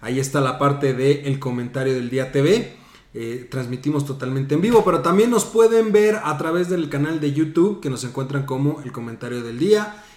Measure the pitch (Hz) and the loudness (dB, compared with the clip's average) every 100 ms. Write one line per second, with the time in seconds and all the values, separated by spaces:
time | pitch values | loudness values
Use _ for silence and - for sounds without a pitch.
0 | 110 131 135 143 135 131 143 139 139 123 | -6 -4 -2 0 0 2 0 2 0 2
1 | 135 143 139 135 131 123 120 135 135 131 | 2 2 0 -4 -2 -4 -4 -4 -2 -2
2 | 120 131 131 143 147 226 - - - - | -2 -4 -2 2 2 2 0 -12 -20 -20
3 | _ 117 113 123 123 131 120 123 143 147 | _ -12 -8 -10 -8 -8 -6 -6 -2 -2
4 | 139 131 127 135 135 151 208 233 202 165 | -2 -6 -4 -2 0 0 4 4 4 2
5 | 165 185 233 226 - 220 226 226 220 208 | 2 4 4 2 0 4 6 6 4 4
6 | 214 214 151 143 165 175 175 185 147 143 | 4 2 -2 -4 -2 -2 0 -2 -2 -2
7 | 151 160 147 139 156 165 190 196 147 120 | -2 0 -2 0 0 2 2 2 -6 -6
8 | 120 135 135 139 135 131 143 147 127 120 | -6 -6 -4 -4 -4 -2 -2 -2 -8 -10
9 | 117 113 120 123 117 120 180 208 214 - | -12 -10 -10 -8 -8 -2 2 2 2 -10
10 | - | -20